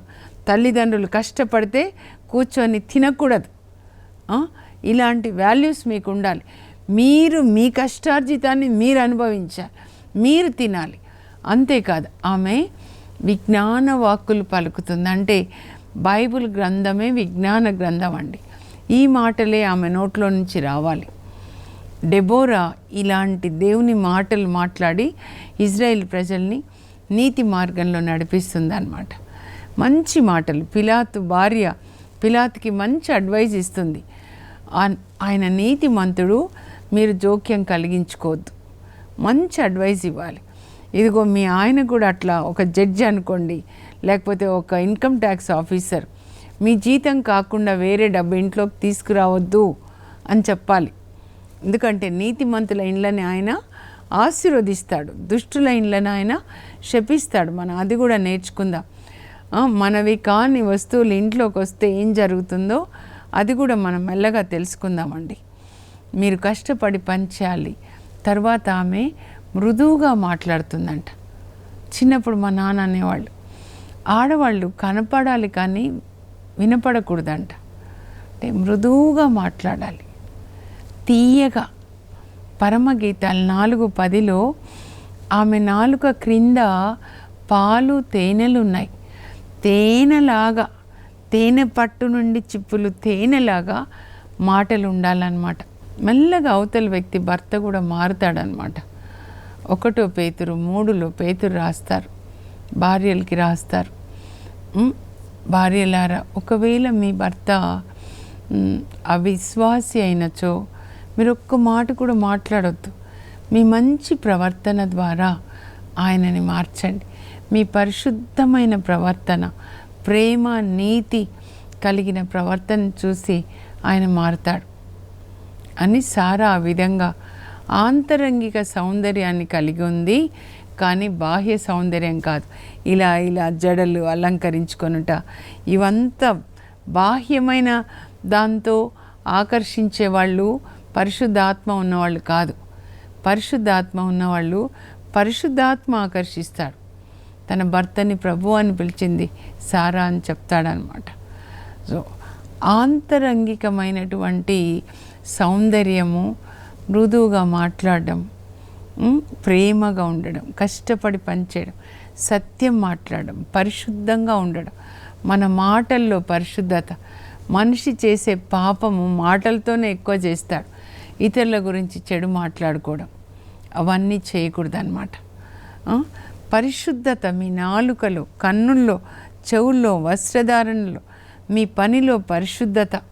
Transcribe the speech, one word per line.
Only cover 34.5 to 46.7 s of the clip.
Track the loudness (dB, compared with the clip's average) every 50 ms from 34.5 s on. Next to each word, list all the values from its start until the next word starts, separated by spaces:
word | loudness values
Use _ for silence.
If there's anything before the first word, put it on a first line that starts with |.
| -20 -20 -14 -6 -2
ఆన్-, | 0 2 2 0 -2 -8 -14 -12 -6
ఆయన | -4 -2 0 0 2 2
నీతిమంతుడు, | 2 2 2 2 2 2 2 2 2 2 2 0 0 0 2 2 2 2 0 -2 -6 -14 -20 -20 -20 -20 -8 -2 0
మీరు | 2 2 2
జోక్యం | 2 0 2 2 2 0 0 -2 -2 -2 0
కలిగించుకోవద్దు. | -2 -2 -2 -2 -2 -2 -2 -2 -4 -6 -6 -4 -4 -4 -4 -8 -12 -20 -20 -20 -20 -20 -20 -20 -20 -20 -20 -20 -16 -8 -4
మంచి | 0 2 2 2 2 0 0 -2
అడ్వైజ్ | 0 0 0 0 0 0 0 -2 -4
ఇవ్వాలి. | -6 -6 -8 -10 -12 -14 -16 -18 -20 -20 -20 -20 -20 -20 -20 -14 -4 0
ఇదిగో | 2 4 4 4 4 4
మీ | 4 4 2 2
ఆయన | 2 2 4 4 4 4 4 2
కూడా | 2 2 2 2 2
అట్లా | 0 0 -2 -2 0 0
ఒక | -2 -2 -2 0
జడ్జి | 0 0 2 2 2 2 2 2 2
అనుకోండి, | 2 2 0 0 -2 -2 -2 -2 -4 -4 -6 -10 -14 -18 -20 -20 -20 -14 -4 0
లేకపోతే | 0 0 0 0 -2 -2 -2 0
ఒక | 0 0 -2 -2 -2 -2
ఇన్కమ్ | 0 0 0 0 0 0 0 2 2
ట్యాక్స్ | 0 0 0 -2 -2 -2
ఆఫీసర్, | -2 -2 -2 -2 -2 -4 -2 -2 -4 -4 -6 -8 -14 -20 -20 -20 -20 -20 -20 -16 -8 -2
మీ | 2 2